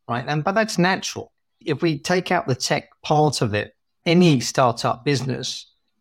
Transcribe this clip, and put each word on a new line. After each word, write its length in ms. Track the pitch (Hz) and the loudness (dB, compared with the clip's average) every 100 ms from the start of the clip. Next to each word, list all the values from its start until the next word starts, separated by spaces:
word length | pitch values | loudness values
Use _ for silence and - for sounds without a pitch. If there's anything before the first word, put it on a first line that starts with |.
| - | -8
right? 160 | 120 139 | -6 -4
And, 160 | 151 | -4
but 120 | 170 | -2
that's 240 | 208 220 180 | 0 -2 0
natural. 540 | 180 190 - 107 - _ _ _ | 0 0 -6 -10 -14 _ _ _
If 220 | - 139 | -6 -2
we 160 | 170 143 | 0 -2
take 340 | - 180 - | -2 -2 0
out 140 | 175 - | -2 0
the 80 | |
tech 340 | 123 - 147 - _ | -4 -2 -4 -6 _
part 400 | - 151 151 - | 0 2 2 0
of 100 | 117 | -2
it, 240 | 104 104 _ _ _ 175 | -2 -4 _ _ _ 2
any 340 | 170 175 131 | 6 6 4
startup 640 | - - 127 113 123 113 | 0 2 2 2 -4 -2
business, 680 | 147 135 135 127 127 - - _ _ _ | -2 -2 -2 -6 -6 -10 -14 _ _ _